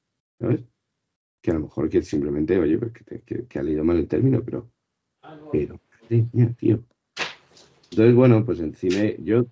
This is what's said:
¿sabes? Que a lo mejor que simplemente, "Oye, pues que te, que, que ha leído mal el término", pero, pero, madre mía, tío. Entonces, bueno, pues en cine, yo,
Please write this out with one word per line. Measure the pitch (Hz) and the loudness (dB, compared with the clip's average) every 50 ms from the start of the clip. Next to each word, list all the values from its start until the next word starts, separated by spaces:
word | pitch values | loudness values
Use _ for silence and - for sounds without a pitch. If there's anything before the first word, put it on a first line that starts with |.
| _ _ _ _ _ _ _ - | _ _ _ _ _ _ _ -6
¿sabes? | - 110 123 - - - _ _ _ _ _ _ _ _ _ _ _ _ _ _ | -4 -2 -2 -2 -6 -12 _ _ _ _ _ _ _ _ _ _ _ _ _ _
Que | - - | -4 -2
a | 82 | -2
lo | 78 | -2
mejor | 73 73 - 69 73 80 | -4 -6 -6 -4 -4 0
que | - 90 | 0 -2
simplemente, | 82 - - 73 71 73 71 73 78 78 90 95 | -2 -2 -4 -4 -2 -2 -2 -2 0 0 0 2
"Oye, | 80 90 104 113 | 2 2 0 -2
pues | 120 113 | -4 -8
que | 117 - - | -10 -14 -18
te, | - - - | -18 -18 -18
que, | - - - - - | -12 -10 -10 -10 -10
que | - - 135 | -10 -8 -6
ha | |
leído | 139 78 76 78 78 | -6 -4 -4 -2 0
mal | 85 87 | 0 0
el | 82 73 - | 0 0 -2
término", | - 92 117 135 131 117 - | 0 0 2 2 0 0 -2
pero, | - - 62 - - _ _ _ _ _ _ _ _ _ _ - - 156 - - 151 | -6 -10 -10 -12 -14 _ _ _ _ _ _ _ _ _ _ -20 -20 -20 -20 -10 -6
pero, | 151 - 73 - - - _ _ _ _ | -4 -4 -4 -6 -10 -18 _ _ _ _
madre | - - 117 117 113 - | -8 -2 0 0 0 0
mía, | - 120 120 113 123 | 0 0 0 0 0
tío. | - - - 110 110 - _ _ _ _ _ _ - - - - - _ _ _ - - _ _ _ _ _ | -2 0 0 0 0 -4 _ _ _ _ _ _ -10 -10 -10 -12 -16 _ _ _ -20 -20 _ _ _ _ _
Entonces, | - 104 113 120 123 | 0 4 6 6 6
bueno, | 120 131 123 113 110 - | 6 6 6 6 4 2
pues | - 85 85 | 0 -4 -4
en | 80 76 - | -6 -8 -8
cine, | - - 92 90 101 107 104 - - | -4 -2 -2 0 0 0 -2 -4 -6
yo, | - 85 107 120 123 123 | -4 0 0 0 0 -2